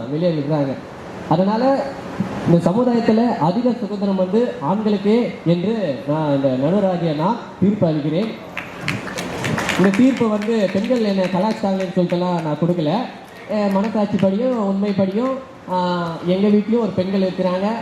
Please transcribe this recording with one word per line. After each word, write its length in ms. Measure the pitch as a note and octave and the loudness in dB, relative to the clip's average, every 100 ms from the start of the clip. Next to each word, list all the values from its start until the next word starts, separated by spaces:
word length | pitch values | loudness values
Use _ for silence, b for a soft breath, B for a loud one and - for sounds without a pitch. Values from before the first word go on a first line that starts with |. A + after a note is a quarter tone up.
| A#2 | -2
வெளியே 200 | D3+ F3 | 0 0
விடுறாங்க. 420 | D#3 C#3 D#3 C3+ B2 - - - - - | 0 0 0 0 -4 -10 -14 -14 -8 0
அதனால 560 | D#3+ G3 A3 C4 C#4 - - - - - - - | 2 2 2 2 2 -2 -8 -8 -6 -6 -2 4
இந்த 200 | E3+ - | 4 4
சமுதாயத்துல 680 | G3+ B3 A#3 G#3+ A3 A#3+ - | 2 2 2 2 2 2 0
அதிக 340 | D3+ G3 B3 A3 | 0 0 0 -2
சுதந்திரம் 360 | F#3+ G3+ G3 F#3+ | -4 -4 -2 0
வந்து 360 | F#3 G#3+ B3 - | 0 0 0 -2
ஆண்களுக்கே 680 | C#3 G3+ G#3+ G3+ G3+ A#3 G#3+ - | -2 0 0 0 2 2 0 -2
என்று 540 | E3 F3 G3 A3+ F3 B2 C#3 | 0 0 0 -2 -2 -4 -2
நான் 260 | D#3 D3+ | -2 0
இந்த 140 | C#3 C3+ | 2 2
நடுவராகிய 680 | B2+ C#3+ G3+ F#3+ F3 E3 D3 | 2 2 2 2 0 0 0
நான் 200 | F3 A#3 - - | 0 -2 -6 0
தீர்ப்பு 260 | F#3+ - E3+ | 2 4 2
அளிக்கிறேன். 580 | D#3 D3 D#3+ A3+ - - - - - - - - - - - - - - - | 2 0 0 -2 -6 -12 -12 -12 -10 -6 -6 -6 -8 -8 -4 -4 -2 -2 2
இந்த 100 | F#3+ | 4
தீர்ப்பு 400 | G3 C4 A#3+ A3+ | 6 4 4 0
வந்து 400 | G#3+ G#3+ A3+ F#3+ | 0 0 0 0
பெண்கள் 320 | G3 A#3 B3 | 0 0 0
என்னை 200 | G#3+ F#3+ | 2 0
கலாய்ச்சிட்டாங்கன்னு 720 | F3+ F3+ G#3+ G#3+ G3 F#3+ F#3 F3+ | 0 0 0 0 0 0 -2 0
சொல்லிட்டுலாம் 440 | F3 F3 F3+ F3 | 0 0 0 -2
நான் 160 | D#3+ D3 E3+ | -2 0 0
கொடுக்கல. 240 | F3+ D3+ G3+ B3+ - - - - | 2 0 0 -2 -10 -18 -14 -4
என் 260 | G#3+ G3+ G3 | -2 2 2
மனசாட்சிப்படியும் 800 | A3 A3 G3+ G3 G3 G3 B3+ A#3+ | 0 0 0 2 2 2 0 0
உண்மைப்படியும், 760 | G3 G3 G#3 G3 F#3+ G3+ C4 C4 - - - | 0 0 0 2 0 0 0 -2 -8 -14 -4
ஆ, 300 | F#3 F3+ F3 E3+ D#3+ F3 | -2 0 0 -2 -4 0
எங்க 220 | F#3 G#3 | 2 4
வீட்லயும் 320 | G#3 G#3 A#3 | 2 2 0
ஒரு 100 | G#3 - | 0 -2
பெண்கள் 240 | F#3 G3 | 0 0
இருக்கிறாங்க. 460 | F#3 F3+ F3+ F3+ G3+ A3+ | 0 0 0 0 -2 -4